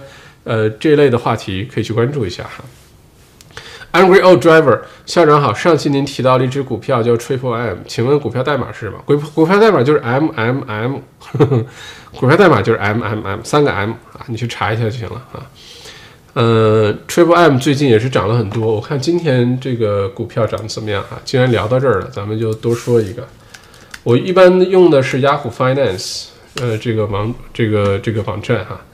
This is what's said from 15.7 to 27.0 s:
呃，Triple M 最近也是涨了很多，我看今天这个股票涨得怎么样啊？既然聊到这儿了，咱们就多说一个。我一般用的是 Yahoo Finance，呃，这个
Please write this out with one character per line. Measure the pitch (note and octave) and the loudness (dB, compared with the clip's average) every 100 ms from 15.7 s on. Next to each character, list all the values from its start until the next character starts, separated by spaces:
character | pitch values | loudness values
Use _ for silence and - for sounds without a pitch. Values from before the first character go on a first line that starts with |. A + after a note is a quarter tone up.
| - - - - - _ | -20 -20 -20 -20 -20 _
呃， | C3 A#2 A2+ A2 A2 G#2 A2+ - | -2 2 4 4 4 2 -2 -4
Triple | - E3 | 2 4
M | E3+ E3 C3 | 6 6 4
最 | D3+ | 2
近 | C3+ C#3+ | 0 4
也 | A2 | 2
是 | B2+ | 2
涨 | A#2+ F#2+ | -2 0
了 | A#2+ | -2
很 | G2+ | -2
多， | A2+ A2 | -4 -2
我 | G#2+ | -2
看 | - C#3+ | -4 -4
今 | C3 F3 | -2 -2
天 | D#3+ B2+ A#2+ B2+ | 0 0 0 -2
这 | C3+ A#2 | -4 -2
个 | G#2+ G2+ G2 | -2 -2 -4
股 | - A2 | -6 -8
票 | - | -4
涨 | G#2+ F2+ | -4 -4
得 | G#2+ | -8
怎 | - | -10
么 | G#2+ | -6
样 | G2+ | -6
啊？ | - A#2 | -8 -14
既 | - B2+ | -4 0
然 | B2+ | 2
聊 | A2 G#2+ | 0 0
到 | B2+ | 0
这 | C3+ | 0
儿 | G2 | 0
了， | - | -4
咱 | - G#2 | -10 -8
们 | A2 | -4
就 | A2+ | -4
多 | A2 A#2 | -4 -4
说 | A#2 - A#2+ | -4 0 0
一 | G2+ | 0
个。 | F2 - - - - - - - - | -8 -16 -20 -20 -20 -20 -20 -20 -10
我 | - B2 | 0 0
一 | F#3+ | 2
般 | F3+ F#3 F#3 F#3 | 6 6 6 4
用 | F#3+ F3 | 4 6
的 | C#3+ | 4
是 | B2+ C3+ | 2 0
Yahoo | C#3 D3 B2 | 0 0 -4
Finance， | - B2+ C3+ B2 F#2 - - - - - - | -2 -2 0 0 -2 -8 -12 -14 -20 -18 -8
呃， | B2 A2 | -6 -4
这 | B2 | -4
个 | A2 | -4